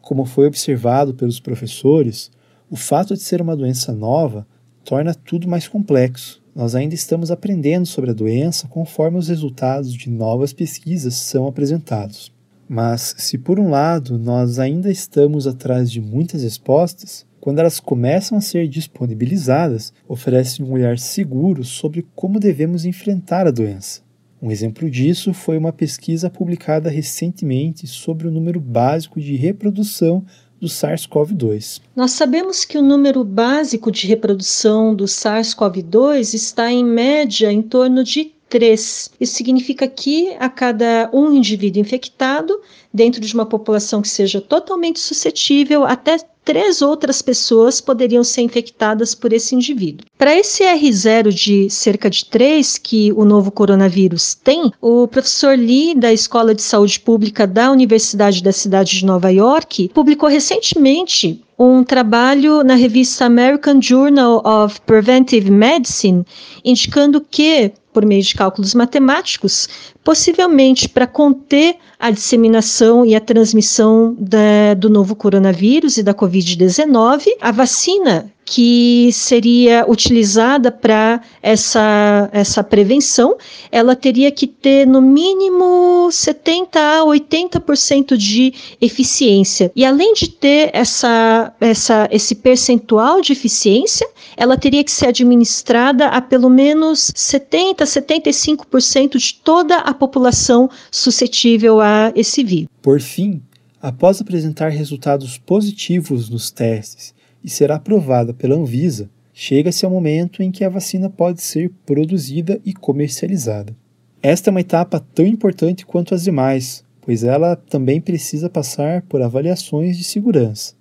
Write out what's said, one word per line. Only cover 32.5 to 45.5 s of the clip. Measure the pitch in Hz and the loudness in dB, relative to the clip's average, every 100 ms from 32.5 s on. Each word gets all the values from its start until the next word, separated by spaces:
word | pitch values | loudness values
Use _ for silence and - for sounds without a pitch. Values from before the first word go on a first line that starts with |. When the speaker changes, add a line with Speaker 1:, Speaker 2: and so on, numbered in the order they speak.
| 381 | -8
Speaker 2:
que | - 294 | -6 0
o | |
número | 277 285 277 269 | 2 2 2 0
básico | 214 196 233 285 302 226 226 | -2 -2 0 -2 -2 -4 -6
de | - 190 | -6 -2
reprodução | 220 196 196 190 - 214 214 220 | -2 0 -4 -4 -2 0 2 0
do | 208 196 | -2 -4
sars | - 220 214 226 | -4 -4 -4 -4
cov | - 208 185 | -2 -4 -4
dois | 165 208 269 294 220 | -2 2 2 0 -2
está, | 220 - - 233 | -6 -8 -4 -2
em | 247 | 0
média, | 240 233 247 302 285 202 214 | 0 0 0 0 -2 0 0
em | 208 | 0
torno | 220 254 254 254 | 0 0 2 2
de | 254 294 311 _ _ | 0 -4 -6 _ _
três. | 240 226 220 - - - _ | 2 4 2 -2 -12 -14 _
Isso | 247 | -8
significa | - 240 262 247 269 262 | -6 -2 -2 -2 -6 -6
que | - - 302 359 - | -6 -4 -2 -4 -4
a | 254 | -8
cada | 254 254 220 233 226 226 | -4 -4 -2 0 0 0
um | 262 302 | 0 2
indivíduo | 285 208 208 202 190 | 2 2 0 -2 -2
infectado, | 208 254 - _ 262 285 320 415 - _ _ | -2 -4 -8 _ -4 -4 -4 -6 -8 _ _
dentro | 202 233 240 | 0 0 0
de | 214 | -6
uma | 226 220 | -4 -4
população | 214 214 214 208 214 | -4 -2 -4 -2 -6
que | 208 | -4
seja | - 196 202 | -2 -2 -2
totalmente | - 311 349 370 339 330 | -2 -4 -2 -4 -4 -4
suscetível, | - 311 - - - | -6 -6 -6 -4 0